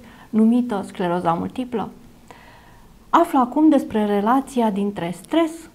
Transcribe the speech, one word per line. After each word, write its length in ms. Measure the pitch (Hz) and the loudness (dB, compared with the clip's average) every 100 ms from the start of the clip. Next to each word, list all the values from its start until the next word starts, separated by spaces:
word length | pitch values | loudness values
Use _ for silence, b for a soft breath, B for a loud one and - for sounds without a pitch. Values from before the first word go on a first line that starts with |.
| B B B | B B B
numită 540 | 220 220 247 247 202 196 | 2 4 4 0 -4 -6
scleroza 460 | - 180 175 170 | -4 -2 0 0
multiplă? 560 | 170 190 - 247 220 185 - - - B B B B B B B B - | -2 -4 -8 -6 -6 -6 -12 -20 -20 B B B B B B B B 0
Află 300 | 302 339 277 | 2 2 2
acum 300 | 247 294 311 | 0 2 4
despre 360 | 277 - 220 | 4 0 -2
relația 680 | 208 202 208 262 262 247 220 | 0 0 2 0 0 -2 0
dintre 400 | 196 202 202 170 180 | 0 -4 -4 -8 -10
stres 280 | - 311 330 - - | -4 0 0 -4 -18